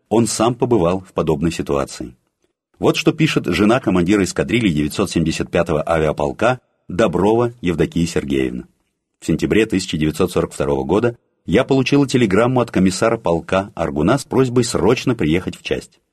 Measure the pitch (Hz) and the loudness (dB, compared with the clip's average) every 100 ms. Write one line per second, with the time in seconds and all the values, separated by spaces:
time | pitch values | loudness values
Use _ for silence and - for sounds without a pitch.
0 | - 110 113 - 113 123 123 117 82 95 | -2 0 0 0 -2 0 0 2 2 -2
1 | 92 - 80 73 82 80 71 71 69 - | -4 -4 -2 0 -2 -4 -2 -2 -4 -8
2 | 62 - _ _ _ _ _ - 104 160 | -14 -16 _ _ _ _ _ -4 -2 0
3 | 160 156 156 - - 87 104 127 107 92 | 0 0 0 0 -2 2 2 2 2 0
4 | 85 104 90 - 82 113 107 73 76 - | 2 2 2 -2 -2 0 0 0 -2 -2
5 | 98 87 82 - 80 87 82 76 76 82 | -2 0 -2 -2 -2 -2 0 -2 0 0
6 | 78 71 71 64 113 127 _ _ - 90 | 0 0 -4 0 -2 -2 _ _ -8 0
7 | 110 87 101 113 123 - 87 82 78 82 | 0 2 2 2 0 -2 -4 0 0 0
8 | 82 - 69 67 65 62 - _ _ _ | -2 -2 -2 -2 -2 -6 -14 _ _ _
9 | _ _ - - - 107 110 - - 80 | _ _ -4 -2 0 2 2 0 -2 -2
10 | 76 - 92 82 78 - - 69 67 98 | -2 0 -2 0 -2 -2 -2 -2 0 0
11 | 120 120 _ _ - 92 131 135 127 143 | 0 -4 _ _ 0 0 2 0 2 2
12 | 139 127 113 92 123 127 120 - 95 - | 2 2 2 4 2 2 0 2 0 2
13 | 113 113 85 85 - 95 101 - 80 71 | 0 0 0 -2 0 -2 -2 -4 -4 0
14 | 85 139 - 117 131 123 117 - 92 127 | 0 0 0 0 2 0 0 0 2 2
15 | - 120 80 87 92 - - - - _ | 0 -2 0 -2 -4 -10 -6 -8 -8 _
16 | _ | _